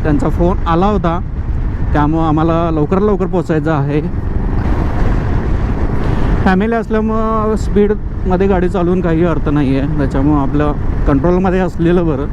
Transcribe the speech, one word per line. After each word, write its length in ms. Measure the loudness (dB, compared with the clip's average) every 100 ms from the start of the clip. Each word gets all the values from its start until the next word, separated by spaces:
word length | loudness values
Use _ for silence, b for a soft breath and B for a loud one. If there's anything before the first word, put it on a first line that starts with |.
त्यांचा 260 | 2 0 0
फोन 280 | 0 0 0 0
आला 180 | 0 2
होता, 340 | 0 -2 -2 -4 -6 -4 -2 -2 -2 -2
त्यामुळं 340 | 0 0 0 0
आम्हाला 420 | 0 0 0 0
लवकर 280 | 0 0 0
लवकर 260 | 0 0 0
पोचायचं 460 | -2 -2 -2 0
आहे. 300 | -2 0 -2 -2 -4 -2 -2 -2 -2 0 0 0 0 2 0 0 0 0 0 0 0 0 0 0 0 2 2 2
फॅमिली 300 | 2 0 -2
असल्यामुळं 800 | -2 -2 0 0 0 0 0 -2
स्पीडमध्ये 920 | 0 2 2 0 -4 -4 -2 0 2
गाडी 220 | 2 0
चालवून 320 | 0 0 0
काही 240 | 0 2 2
अर्थ 240 | 0 0
नाही 300 | 2 2 0
आहे, 180 | 0 0
त्याच्यामुळं 440 | 0 0 2 2
आपलं 320 | 0 0 0 0 -2 0 2
कंट्रोलमध्ये 520 | 2 2 2 0 0
असलेलं 460 | -2 0 0 2 0
बरं. 180 | -2 -4